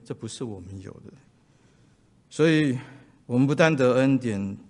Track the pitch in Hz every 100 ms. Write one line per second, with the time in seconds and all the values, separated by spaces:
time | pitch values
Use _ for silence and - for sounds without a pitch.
0 | - - 113 - 123 98 90 98 92 -
1 | - - _ _ _ _ _ _ _ _
2 | _ _ _ - 160 156 147 127 - -
3 | - _ - 123 139 147 160 147 127 123
4 | 135 135 120 101 98 104